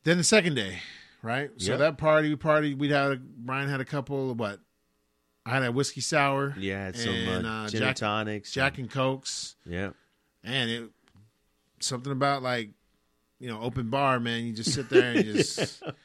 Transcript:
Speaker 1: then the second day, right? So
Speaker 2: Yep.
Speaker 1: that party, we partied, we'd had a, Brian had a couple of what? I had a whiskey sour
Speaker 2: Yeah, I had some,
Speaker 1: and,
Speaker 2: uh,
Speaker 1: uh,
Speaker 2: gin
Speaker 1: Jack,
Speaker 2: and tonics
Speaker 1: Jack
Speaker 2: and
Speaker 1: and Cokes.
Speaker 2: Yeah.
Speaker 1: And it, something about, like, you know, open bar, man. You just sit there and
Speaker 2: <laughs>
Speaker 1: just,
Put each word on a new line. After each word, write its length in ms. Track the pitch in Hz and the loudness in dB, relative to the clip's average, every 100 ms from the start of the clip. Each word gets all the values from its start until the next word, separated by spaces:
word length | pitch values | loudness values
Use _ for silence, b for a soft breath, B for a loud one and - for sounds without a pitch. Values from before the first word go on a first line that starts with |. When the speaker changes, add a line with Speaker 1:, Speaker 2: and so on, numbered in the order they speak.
Speaker 1:
then 140 | 160 175 | 2 2
the 60 | |
second 320 | 165 220 175 | 6 4 4
day, 240 | 135 98 92 B B B B | 0 -2 -6 B B B B
right? 280 | 113 127 143 - | -4 -4 -4 -4
So 140 | 95 | -2
Speaker 2:
Yep. 80 | 127 | 2
Speaker 1:
that 180 | 151 143 | 2 4
party, 320 | 156 156 151 | 4 4 4
we 60 | |
partied, 420 | 147 160 151 151 135 | 0 4 4 2 0
we'd 140 | 143 | 2
had 200 | 143 139 | 2 2
a, 40 | 135 | 0
Brian 520 | 127 120 120 131 139 | -6 -12 -6 -2 -2
had 120 | 135 | -2
a 40 | |
couple 460 | 127 147 135 139 131 | -2 -4 -4 -4 -2
of 80 | 117 | -2
what? 200 | 104 101 _ _ _ _ _ _ _ _ | -4 -6 _ _ _ _ _ _ _ _
I 60 | - | -2
had 80 | 131 | 0
a 80 | 123 | 2
whiskey 300 | 120 139 139 | 2 0 -2
sour 520 | - 156 139 139 139 139 | 0 4 4 2 -2 -2
Speaker 2:
Yeah, 240 | 95 98 | -4 -2
I 40 | |
had 100 | 95 | -4
some, 180 | 92 - | -4 -2
Speaker 1:
and, 320 | 95 95 92 90 | -2 0 -2 -2
Speaker 2:
uh, 20 | |
Speaker 1:
uh, 200 | 110 107 | -4 -4
Speaker 2:
gin 100 | 110 | 0
Speaker 1:
Jack, 80 | 127 | 0
Speaker 2:
and 80 | 131 | 0
tonics 540 | 107 107 107 104 - | 0 0 -2 -6 -6
Speaker 1:
Jack 220 | 131 135 139 | -2 -2 -2
Speaker 2:
and 60 | |
Speaker 1:
and 60 | 117 | -6
Cokes. 640 | 135 131 135 - - - - | 0 0 -2 -8 -10 -10 -14
Speaker 2:
Yeah. 260 | - 87 98 - _ _ _ _ | -8 -6 -6 -10 _ _ _ _
Speaker 1:
And 260 | 104 131 117 | -6 -2 -2
it, 200 | 117 113 _ _ _ _ _ _ _ _ _ | -4 -8 _ _ _ _ _ _ _ _ _
something 320 | - 127 131 | -6 -4 -4
about, 320 | 135 139 139 | 0 2 2
like, 280 | 127 120 107 - _ _ _ _ _ _ | 0 -2 -4 -14 _ _ _ _ _ _
you 80 | 123 | -8
know, 120 | 110 | -4
open 280 | 120 123 117 | -4 -2 -2
bar, 300 | 135 139 127 | 2 4 2
man. 260 | 117 117 | 0 -2
You 80 | 117 | -4
just 200 | 110 110 | -4 -2
sit 160 | - 127 | -2 4
there 220 | 113 123 | 4 6
and 120 | - | 2
Speaker 2:
<laughs> 0 | |
Speaker 1:
just, 560 | 214 302 - - 170 - - - | 2 2 0 0 -4 -4 -12 -12